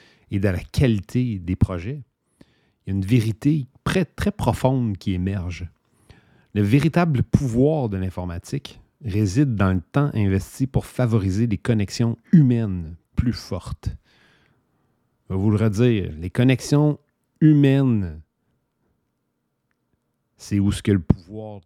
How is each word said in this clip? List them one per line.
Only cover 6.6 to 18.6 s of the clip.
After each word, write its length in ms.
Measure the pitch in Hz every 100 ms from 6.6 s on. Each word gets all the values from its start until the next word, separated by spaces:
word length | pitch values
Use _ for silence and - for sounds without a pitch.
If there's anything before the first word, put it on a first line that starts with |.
véritable 600 | 101 135 151 170 175 127
pouvoir 680 | - - 139 113 139 156 120
de 80 | 95
l'informatique 840 | 92 90 90 85 - 143 - - _ _
réside 500 | 127 101 107 104 147
dans 180 | 104 98
le 80 | 92
temps 300 | - 143 143
investi 520 | - 101 98 - - 135
pour 180 | -
favoriser 600 | - - 123 113 95 95 117
des 120 | 98
connexions 600 | - 110 98 - 117 - _
humaines 640 | 170 135 120 110 90 82 85 _
plus 200 | - 120
fortes. 560 | 90 - 90 - - - - _ _ _ _ _ _ _ _ _ _ _ _ -
Je 60 |
vais 40 | 95
vous 140 | 104
le 60 | 104
redire, 540 | 110 98 123 110 85 78
les 120 | 87
connexions 680 | - 127 127 - 147 151 143 _ _ _ _
humaines, 800 | 156 147 139 139 135 110 90 78 - _ _ _